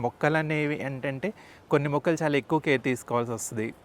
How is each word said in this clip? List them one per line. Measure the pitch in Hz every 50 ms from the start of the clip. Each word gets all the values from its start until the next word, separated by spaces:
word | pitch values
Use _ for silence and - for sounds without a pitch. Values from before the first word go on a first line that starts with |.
| 120
మొక్కలు | 151 - - - 147 156 160
అనేవి | 156 151 156 151 151 147 151 - 104
ఏంటంటే | 135 139 131 123 143 135 131 - 202 - - - - - - - -
కొన్ని | - 147 143 147 143
మొక్కలు | 147 - 180 165 151
చాలా | 165 151 143 139
ఎక్కువ | - - 160 156 -
కేర్ | 160 139 123 - 139
తీసుకోవాల్సి | 127 120 - - 120 120 120 120 117
వస్తుంది. | 107 - - 127 107 110 117 120 -